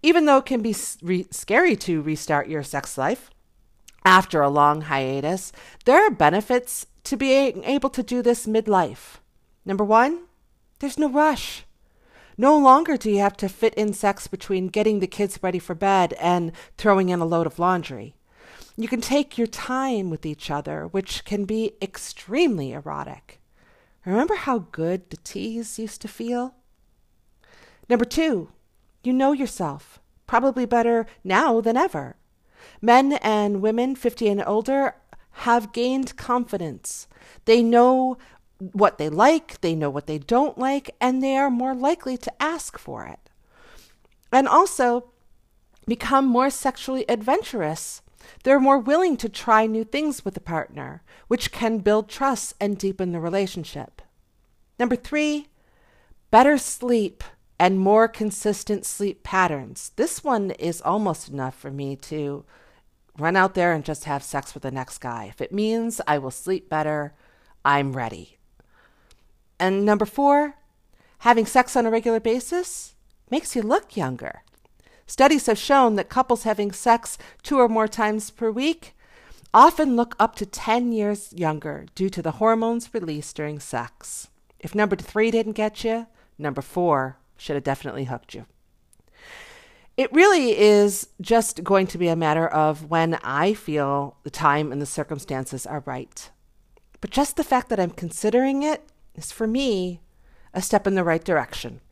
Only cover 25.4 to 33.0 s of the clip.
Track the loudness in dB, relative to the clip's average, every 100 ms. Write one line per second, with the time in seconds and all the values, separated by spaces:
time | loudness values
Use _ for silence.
25.4 | -8 -8 -10 -12 -12 -12 -16 -10 -6 -4
26.4 | -6 _ _ _ _ _ _ _ _ _
27.4 | _ _ -20 _ _ 0 2 0 0 0
28.4 | -4 _ _ _ _ _ -2 2 2 2
29.4 | -2 -4 -6 -8 -18 -20 _ _ -2 2
30.4 | 2 0 0 2 2 0 -2 -10 0 2
31.4 | 4 2 2 0 0 -2 -10 -16 _ _
32.4 | _ _ -20 -4 4 6